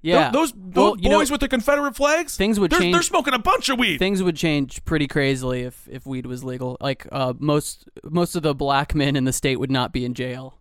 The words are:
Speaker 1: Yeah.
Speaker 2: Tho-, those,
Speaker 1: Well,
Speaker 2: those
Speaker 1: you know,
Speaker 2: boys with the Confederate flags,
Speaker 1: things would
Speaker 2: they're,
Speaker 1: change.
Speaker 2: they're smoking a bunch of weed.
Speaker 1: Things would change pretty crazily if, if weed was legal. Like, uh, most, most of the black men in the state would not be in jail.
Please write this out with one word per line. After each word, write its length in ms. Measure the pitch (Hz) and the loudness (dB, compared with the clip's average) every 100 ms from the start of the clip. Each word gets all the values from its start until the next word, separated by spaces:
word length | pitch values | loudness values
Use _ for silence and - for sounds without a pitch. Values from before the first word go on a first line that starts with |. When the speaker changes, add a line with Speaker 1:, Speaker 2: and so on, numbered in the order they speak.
Speaker 1:
Yeah. 300 | 160 180 277 | 4 4 6
Speaker 2:
Tho-, 80 | 254 | 2
those, 140 | 320 214 | 0 -4
Speaker 1:
Well, 400 | 185 180 208 202 | -4 4 4 6
Speaker 2:
those 80 | |
Speaker 1:
you 60 | 185 | 6
know, 100 | 302 | 6
Speaker 2:
boys 120 | 285 | 4
with 100 | 285 | 0
the 60 | 277 | 0
Confederate 480 | 254 220 285 285 - | 0 2 2 0 0
flags, 400 | 285 320 311 - | 2 2 -2 -2
Speaker 1:
things 240 | 196 208 | 0 2
would 120 | 185 | 2
Speaker 2:
they're, 80 | 330 | 4
Speaker 1:
change. 140 | - | 4
Speaker 2:
they're 100 | 339 | 2
smoking 320 | 330 349 277 254 | 2 0 0 0
a 40 | |
bunch 300 | 349 480 - | 2 0 0
of 80 | 254 | 0
weed. 220 | 233 139 | 0 0
Speaker 1:
Things 240 | 185 196 | 0 0
would 120 | 180 160 | 0 0
change 480 | 165 147 135 - | 0 0 -2 -8
pretty 240 | - 160 143 | -4 -2 0
crazily 540 | 156 135 135 127 127 | 0 0 0 -2 -4
if, 260 | 123 - - | -6 -12 -18
if 180 | 131 135 | -16 -10
weed 180 | 127 123 | -10 -8
was 180 | 123 | -10
legal. 320 | 131 127 127 123 | -10 -8 -8 -6
Like, 240 | 139 135 - | -6 -6 -8
uh, 220 | 139 127 123 | -4 -4 -2
most, 500 | 151 147 - - - - | 0 0 -2 -14 -20 -20
most 320 | - 165 175 175 | -4 -2 0 -2
of 60 | |
the 140 | 151 139 | -6 -4
black 400 | 139 139 147 151 | 0 0 0 0
men 200 | 143 139 | 0 0
in 100 | 131 | -2
the 60 | |
state 280 | 120 139 127 | -2 -2 -2
would 120 | 131 | -2
not 220 | 135 127 | -2 -2
be 100 | 131 | -4
in 120 | 123 123 | -4 -6
jail. 400 | 127 123 131 - | -8 -8 -14 -20